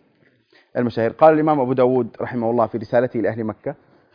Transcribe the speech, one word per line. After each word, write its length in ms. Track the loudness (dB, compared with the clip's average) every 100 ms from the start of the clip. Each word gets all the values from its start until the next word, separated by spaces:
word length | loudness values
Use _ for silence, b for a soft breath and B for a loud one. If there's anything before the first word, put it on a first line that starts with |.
| _ _ _ _ _ b b -4
المشاهير. 340 | -2 -2 -2
قال 220 | 4 4
الإمام 260 | 6 2 0
أبو 140 | 0
داود 440 | 0 2 0 -2 -6
رحمه 280 | -8 -4 -2
الله 180 | 0 -2
في 100 | -4
رسالته 420 | -2 0 0 -2
لأهل 240 | -4 -4
مكة 320 | -8 -8 -12 -14 _ b b